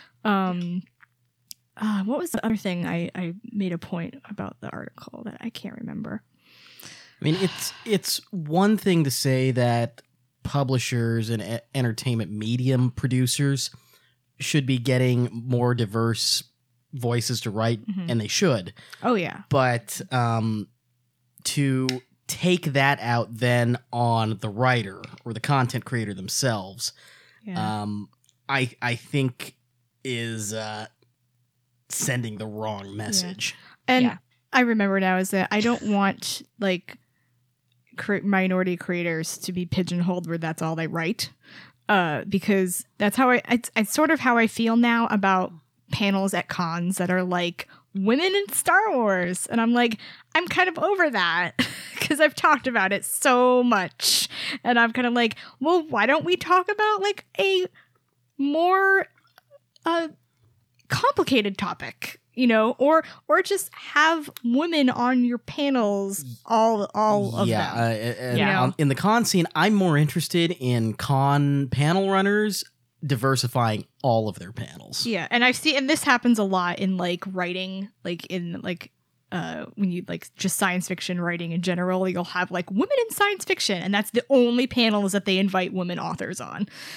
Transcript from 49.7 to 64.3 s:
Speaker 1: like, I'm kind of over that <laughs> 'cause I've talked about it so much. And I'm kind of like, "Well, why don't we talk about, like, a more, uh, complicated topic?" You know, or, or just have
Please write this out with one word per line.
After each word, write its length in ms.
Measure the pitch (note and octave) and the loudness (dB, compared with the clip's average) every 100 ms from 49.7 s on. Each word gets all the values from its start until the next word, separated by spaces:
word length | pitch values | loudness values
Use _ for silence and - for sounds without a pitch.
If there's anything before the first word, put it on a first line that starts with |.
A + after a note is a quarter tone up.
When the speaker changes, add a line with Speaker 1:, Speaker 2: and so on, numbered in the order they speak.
Speaker 1:
like, 260 | A#3+ A#3+ A3 - - _ D#4+ | 4 2 0 -12 -20 _ -2
I'm 100 | F4 | 0
kind 220 | - F#4 | 2 0
of 100 | E4 | 0
over 320 | E4+ G4 D#4+ | 0 2 2
that 420 | A3 F3 E3 F3 - | 2 2 2 0 -2
<laughs> 380 | - - - - | -4 -6 -12 -6
'cause 240 | - D4 | -2 2
I've 160 | D4+ - | 2 4
talked 320 | E4 D4 C4 | 2 4 2
about 240 | A#3 F#3+ | 0 2
it 120 | G3+ | 0
so 600 | - - C#4+ B3 B3 B3 | -4 0 4 6 6 4
much. 640 | B3 G#3 F3+ - - - - - - C#4 | 4 2 0 -2 0 0 -2 -6 -8 -4
And 160 | - A#3+ | 2 4
I'm 140 | A#3 | 4
kind 140 | A3+ A#3+ | 2 0
of 60 | |
like, 200 | A#3+ A3+ - - - | 2 0 -2 -16 -4
"Well, 260 | C#4+ F4+ D#4 | 2 2 2
why 180 | A#3+ A3 | 0 2
don't 180 | D4+ | 2
we 120 | E4 F4+ | 2 0
talk 320 | D#4+ F#4 F4+ | 2 2 2
about, 320 | G#4 G#4+ G#4 | 0 0 2
like, 220 | G4+ G4 - - | 0 -4 -6 -2
a 260 | F#4+ F#4+ F#4 _ _ _ _ _ _ - | 2 2 0 _ _ _ _ _ _ -4
more, 680 | C#4 D#4 F4 F#4+ G4 F#4+ - _ _ _ _ - _ _ | 0 2 4 4 4 4 0 _ _ _ _ -20 _ _
uh, 240 | E4 E4+ E4 - _ _ _ _ _ _ - | -2 0 -2 -8 _ _ _ _ _ _ -6
complicated 720 | - C5+ C#5 E4 C4 G3+ F#3+ | 0 2 2 2 2 2 -2
topic?" 600 | F3+ D#3+ B2+ - - - _ - | -6 -6 -12 -12 -16 -16 _ 0
You 60 | B3 | 4
know, 280 | A3 A3 - | 4 4 2
or, 260 | C#4 D#4+ - - - | 4 4 2 -6 0
or 140 | D#4+ | 2
just 260 | - G4 - | 2 -2 -4
have 560 | - - C#4+ D#4 E4 C#4+ | -14 -2 2 4 2 -4